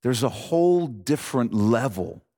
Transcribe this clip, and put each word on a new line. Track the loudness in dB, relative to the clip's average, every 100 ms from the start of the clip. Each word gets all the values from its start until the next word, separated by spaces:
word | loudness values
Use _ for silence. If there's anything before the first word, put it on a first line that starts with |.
there's | 0 0
a | 0
whole | -2 -4 2 4 4 0
different | -6 -2 -2 -2 -2 0
level | 0 2 2 0 -4 -8 -10 _